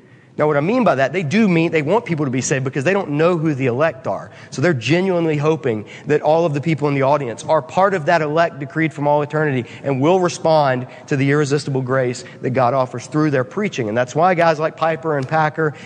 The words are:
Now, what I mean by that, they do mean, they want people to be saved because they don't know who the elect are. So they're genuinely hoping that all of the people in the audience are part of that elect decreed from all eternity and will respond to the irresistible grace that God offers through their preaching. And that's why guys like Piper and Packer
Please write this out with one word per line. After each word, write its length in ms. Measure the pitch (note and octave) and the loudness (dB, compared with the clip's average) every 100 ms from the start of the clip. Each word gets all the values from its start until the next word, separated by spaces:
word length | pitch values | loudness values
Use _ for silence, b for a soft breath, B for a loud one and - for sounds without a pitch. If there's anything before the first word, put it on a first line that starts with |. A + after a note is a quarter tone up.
| B B B - | B B B -2
Now, 60 | D3+ | 0
what 100 | C#3+ | 2
I 60 | |
mean 220 | E3 B3+ | 2 2
by 100 | F#3+ | 2
that, 200 | C3 C3+ | 2 0
they 100 | F3+ | 0
do 240 | D3 G3+ G#3+ | 0 2 4
mean, 240 | E3 E3 | 4 2
they 100 | D#3+ | 0
want 240 | C#3+ A3 G3 | 2 0 0
people 200 | D#3 C#3+ | -4 -2
to 60 | |
be 100 | B2+ | -2
saved 220 | - C3+ | -2 -2
because 200 | C3 C#3+ | -2 -2
they 100 | E3 | 0
don't 160 | G3+ D#3+ | 0 0
know 300 | C#3+ E3+ E3+ | 0 2 2
who 160 | D#3+ C3 | 0 0
the 100 | C3 | 0
elect 400 | A#2+ D#3+ - A#2 | 0 0 -2 -6
are. 240 | F2+ - B B | -6 -8 B B
So 100 | - | -2
they're 100 | E3+ | 0
genuinely 640 | C3 A2+ E3+ F#3+ F3 E3 D3+ | 0 0 0 2 0 0 0
hoping 520 | D#3 D#3+ C3 G#2+ G2+ B - | 0 0 -2 -4 -6 B -2
that 160 | D3 | 0
all 240 | D3+ E3 E3+ | 2 2 2
of 80 | |
the 80 | C#3+ | 0
people 260 | E3 D3 D3 | -2 -2 0
in 40 | |
the 80 | C#3 | 0
audience 420 | C3+ D3 B2 G#2+ | 2 0 -2 -6
are 160 | - D#3+ | -2 -2
part 360 | - F3+ G3 F#3+ | 0 0 2 2
of 100 | D3 | 2
that 160 | E3+ | 2
elect 380 | D3+ D#3+ E3+ C#3 | 2 0 0 -2
decreed 340 | C#3 D#3+ D#3+ | -8 -2 -2
from 140 | C#3+ D3 | 0 0
all 160 | D3 | 0
eternity 440 | C#3+ D#3 D3+ C3 - B | 0 -2 0 -2 -4 B
and 180 | C#3 C3 | -4 0
will 200 | D3+ F#3+ | 2 4
respond 680 | F3 - D#3+ D#3+ C#3 B2+ B2+ B - | 2 0 2 4 4 0 -6 B -4
to 80 | C#3+ | 0
the 160 | C#3 | 2
irresistible 500 | D3 C#3 C#3+ D3 C3+ | 2 2 -2 -2 -4
grace 420 | B2+ C3+ B2+ A#2+ - B | 0 0 -2 -4 -12 B
that 100 | C3 | -4
God 240 | B2 B2 C3+ | 0 2 2
offers 320 | B2+ A#2+ - | -2 -6 -4
through 240 | D3+ D#3 | 0 2
their 120 | C3 | 0
preaching. 460 | B2 G3 G#3 - G#2+ | -2 -4 -4 -4 -2
And 80 | A#2 | -2
that's 160 | B2+ | -2
why 220 | C#3+ F#3 E3+ | 2 2 4
guys 240 | E3 D3+ | 2 2
like 180 | - - | -2 -2
Piper 400 | D#3+ D#3+ D#3+ C#3+ | -2 -2 -2 -2
and 100 | B2+ | 0
Packer 460 | D#3+ D3+ D#3+ D#3 - | 0 0 0 -2 -4